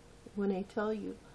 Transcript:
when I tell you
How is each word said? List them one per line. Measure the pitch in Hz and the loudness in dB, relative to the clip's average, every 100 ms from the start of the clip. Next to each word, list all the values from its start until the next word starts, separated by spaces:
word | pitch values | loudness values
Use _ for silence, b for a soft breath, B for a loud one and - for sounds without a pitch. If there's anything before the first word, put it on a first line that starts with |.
| - - - | -20 -18 -10
when | 202 202 | 0 4
I | 190 | 4
tell | 196 - 214 | 2 2 2
you | 220 185 190 - | 2 -2 -6 -12